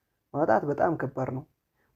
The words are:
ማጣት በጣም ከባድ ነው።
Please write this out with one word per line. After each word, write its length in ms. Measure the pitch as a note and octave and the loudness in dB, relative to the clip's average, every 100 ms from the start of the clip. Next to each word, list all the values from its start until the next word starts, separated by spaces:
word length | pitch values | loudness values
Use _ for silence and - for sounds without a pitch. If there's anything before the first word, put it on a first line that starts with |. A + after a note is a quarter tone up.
| _ _ _ | _ _ _
ማጣት 280 | C#3 E3 A3 | -2 2 2
በጣም 280 | D3 C#3+ F3+ | 2 0 0
ከባድ 360 | D#3 B2+ C3 B2+ | 0 -4 -4 -6
ነው። 140 | C3 - _ _ _ _ | -6 -12 _ _ _ _